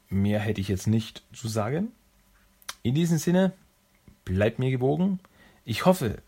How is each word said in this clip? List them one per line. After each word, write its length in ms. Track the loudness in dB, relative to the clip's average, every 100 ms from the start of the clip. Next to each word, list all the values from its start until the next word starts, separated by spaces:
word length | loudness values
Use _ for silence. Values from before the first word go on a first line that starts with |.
| _
Mehr 300 | 0 0 0
hätte 220 | -2 -4
ich 60 | -2
jetzt 180 | -2 0
nicht 380 | 0 -2 -10 -20
zu 140 | -14 -6
sagen. 440 | -4 -2 -4 -6 -10 _ _ _ _ _ _ -20 -6
In 100 | -2
diesem 240 | 0 2 2
Sinne, 360 | 2 4 2 0 _ _ _ _ -20 -16
bleibt 360 | -4 0 2 2
mir 100 | 0
gewogen. 500 | 0 0 2 0 -2 -8 _ -20 _ -8
Ich 200 | 0 2
hoffe, 360 | 2 0 -4